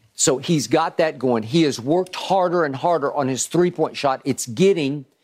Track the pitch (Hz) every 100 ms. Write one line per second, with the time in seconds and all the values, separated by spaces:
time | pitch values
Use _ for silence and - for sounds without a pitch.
0 | _ - - 135 139 160 110 156 165 -
1 | 160 147 131 117 110 160 156 117 120 175
2 | 180 - - 190 180 175 151 131 175 165
3 | 139 147 131 127 - 170 175 170 156 -
4 | 139 131 143 123 - 110 190 175 139 147
5 | - _